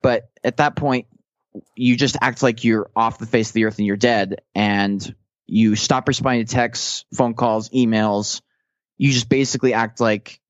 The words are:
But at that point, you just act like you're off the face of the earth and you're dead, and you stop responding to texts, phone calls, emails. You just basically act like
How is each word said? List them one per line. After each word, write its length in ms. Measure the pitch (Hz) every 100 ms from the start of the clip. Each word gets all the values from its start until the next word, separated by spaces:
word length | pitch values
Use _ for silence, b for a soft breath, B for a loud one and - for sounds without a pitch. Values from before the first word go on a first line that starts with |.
But 280 | 135 117 - _
at 140 | - 123
that 180 | 147 -
point, 320 | 143 127 - _ _ _ _ 98 _ -
you 200 | 123 120
just 220 | 139 -
act 220 | 127 120
like 200 | 131 117
you're 260 | 117 110 98 -
off 220 | 113 -
the 80 | 113
face 240 | 117 107
of 40 |
the 120 | 113 110
earth 120 | 110
and 80 | 104
you're 80 | 101
dead, 440 | 120 113 98 98 _
and 640 | - 104 101 101 101 - - _ _ -
you 280 | 107 110 104
stop 320 | - 131 127
responding 360 | 131 131 120 113
to 60 |
texts, 520 | 127 120 120 - - -
phone 200 | - 131 117
calls, 340 | 120 110 107
emails. 720 | 127 120 110 107 104 104 - _ _ _ _ _ _
You 140 | 139
just 180 | 127 113
basically 440 | 135 135 123 131
act 260 | 113 113 -
like 380 | 117 104 - -